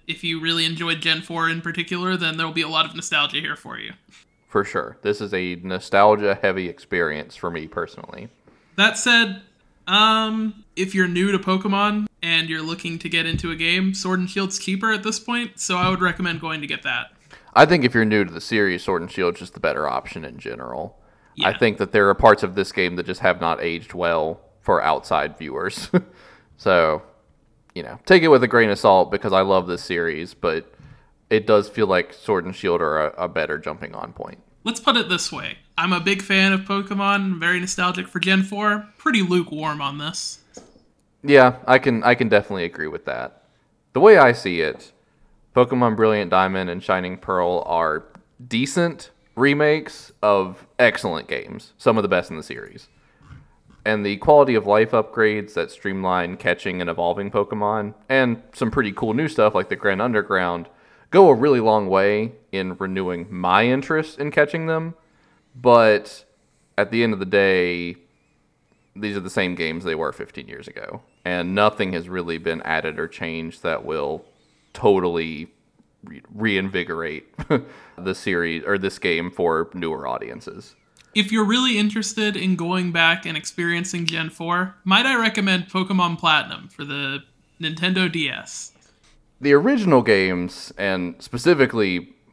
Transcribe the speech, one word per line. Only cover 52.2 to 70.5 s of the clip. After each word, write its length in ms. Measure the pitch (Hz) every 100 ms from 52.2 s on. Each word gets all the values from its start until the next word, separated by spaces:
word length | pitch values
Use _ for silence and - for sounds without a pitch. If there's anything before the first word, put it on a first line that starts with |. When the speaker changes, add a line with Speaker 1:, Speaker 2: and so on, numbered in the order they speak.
| -
Speaker 2:
in 60 | 80
the 60 |
series. 460 | - 58 52 - - _ _ _ - - - _ _ _ 107
And 160 | 107
the 140 | 101 101
quality 360 | - 147 135
of 120 | 113 98
life 240 | 107 113
upgrades 640 | 117 110 - 107 107 101
that 160 | - 78
streamline 640 | - 101 95 95 90 87 92
catching 460 | - 90 101 90
and 80 | 85
evolving 400 | 82 87 87 101
Pokemon, 640 | 104 101 107 104 107 104 - -
and 320 | 131 127 113 -
some 180 | - 117
pretty 220 | 139 107
cool 220 | 95 113
new 140 | 113 156
stuff 260 | 151 107
like 160 | 98 95
the 60 | 95
Grand 260 | 104 95
Underground, 680 | 120 110 98 98 87 87 82 _ _ _ _
go 200 | 175 185
a 40 |
really 260 | 120 143 127
long 280 | 110 107 98
way 440 | 95 101 104 113 123 _
in 240 | 95 92 90
renewing 520 | 95 95 92 87 90
my 340 | 90 90 95
interest 540 | 117 131 - 156 156 -
in 120 | 147
catching 360 | 147 147 165 160
them. 280 | 160 165 165 _ _ _ _ _ 127
But 720 | 123 120 110 104 - - _ _ _ _ _ -
at 140 | 104
the 120 | 113
end 120 | 117
of 40 | 101
the 60 |
day, 720 | 95 101 98 92 90 87 87 87 _ _ _ _ _ _ _ _ _
these 220 | - 107 101
are 40 |
the 100 | 92
same 240 | 110 92
games 300 | 85 82 80
they 100 | 90
were 180 | 80 76
fifteen 360 | - - -
years 200 | 62